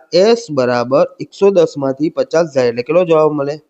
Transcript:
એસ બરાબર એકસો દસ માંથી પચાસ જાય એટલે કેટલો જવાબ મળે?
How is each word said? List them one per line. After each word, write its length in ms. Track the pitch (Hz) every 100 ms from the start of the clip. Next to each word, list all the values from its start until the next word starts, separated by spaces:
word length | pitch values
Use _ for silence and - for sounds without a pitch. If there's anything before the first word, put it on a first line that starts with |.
| _
એસ 280 | 170 208 233 233
બરાબર 540 | 143 123 123 123 139 180 -
એકસો 260 | - - 196
દસ 220 | 190 160 143
માંથી 380 | 135 131 156 139
પચાસ 300 | 127 160 170
જાય 180 | 135 123
એટલે 120 | 117
કેટલો 200 | 120 165
જવાબ 280 | 175 160 156
મળે? 240 | 147 139 151